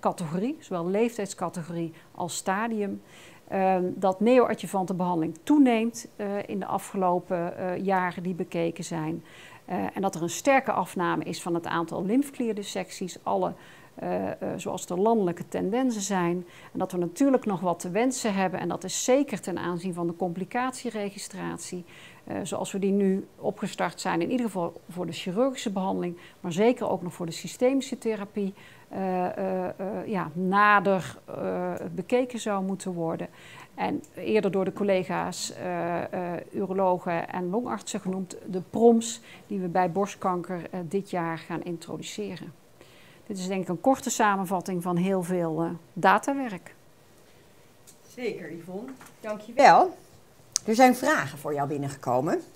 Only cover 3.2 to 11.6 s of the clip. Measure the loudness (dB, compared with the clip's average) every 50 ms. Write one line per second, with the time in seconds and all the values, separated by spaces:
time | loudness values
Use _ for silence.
3.2 | -20 -20 -20 -20 -12 -4 0 2 4 4 4 4 2 0 -2 0 2 0 2 4
4.2 | 4 6 8 8 6 4 2 -4 -6 -4 -2 -2 -2 0 -2 0 0 0 2 0
5.2 | 0 -2 -4 -8 2 4 6 8 8 8 6 4 2 0 -4 -6 -14 -14 -10 -8
6.2 | -6 -4 -4 -4 -6 -4 -6 -6 -4 -2 -4 -4 -4 -4 -2 0 2 4 2 2
7.2 | 0 -2 -2 -2 -2 -4 -4 -4 -4 -4 -4 -2 0 2 2 2 2 0 -2 -4
8.2 | -4 -4 -4 -4 -6 -4 -2 -2 0 -2 -2 -4 -8 -6 -4 -4 -4 -4 -4 -6
9.2 | -8 -14 -20 -20 -20 -20 -20 -20 -10 -6 -4 -4 -4 -4 -4 -2 -2 -2 -2 -2
10.2 | -4 -4 -4 0 2 4 4 4 4 2 0 0 -2 -2 -4 -2 0 0 0 -2
11.2 | -4 -6 -8 -8 -4 -2 -4 -2